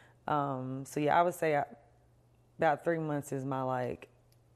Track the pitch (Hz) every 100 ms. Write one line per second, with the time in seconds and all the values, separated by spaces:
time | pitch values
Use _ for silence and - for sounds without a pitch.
0 | - _ - 147 143 131 127 131 135 -
1 | 147 147 175 175 160 147 - - - _
2 | _ _ _ _ _ - 165 147 - 165
3 | 156 147 139 139 131 131 131 127 123 -
4 | - _ _ _ _